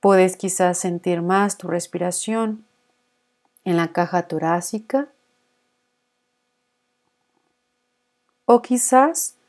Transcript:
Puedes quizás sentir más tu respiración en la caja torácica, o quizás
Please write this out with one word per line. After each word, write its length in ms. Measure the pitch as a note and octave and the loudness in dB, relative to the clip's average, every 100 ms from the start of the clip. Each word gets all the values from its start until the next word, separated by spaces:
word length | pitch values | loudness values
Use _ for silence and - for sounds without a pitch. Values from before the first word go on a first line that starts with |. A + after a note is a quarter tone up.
Puedes 360 | G3 G3 F#3 F#3 | 6 6 4 2
quizás 420 | G3 F#3 F3+ F3 | -6 0 0 0
sentir 440 | F#3 F3 F3+ F3 | -4 -4 -4 -4
más 360 | E3+ F#3+ G3+ - | 0 0 0 -4
tu 100 | F3+ | -6
respiración 960 | E3+ - F3 F3 F3+ - A3+ A3 G#3+ _ _ _ _ _ _ _ _ _ _ | -6 -6 -6 -6 -6 -6 -4 -4 -6 _ _ _ _ _ _ _ _ _ _
en 120 | - E3+ | -2 0
la 160 | E3 | 0
caja 360 | E3+ F3 F3+ E3+ | -2 0 -2 -2
torácica, 800 | D#3+ E3 F3 F3 G#3+ A3 C4+ C#4+ _ _ _ _ _ _ _ _ _ _ _ _ _ _ _ _ _ _ _ _ _ _ _ _ _ _ _ _ _ _ _ _ _ - | -4 -2 -2 -2 -10 -4 -4 -4 _ _ _ _ _ _ _ _ _ _ _ _ _ _ _ _ _ _ _ _ _ _ _ _ _ _ _ _ _ _ _ _ _ 2
o 160 | A#3+ | 2
quizás 720 | A#3+ B3 - B3+ C#4+ E4 - _ | 2 -2 4 4 4 0 -8 _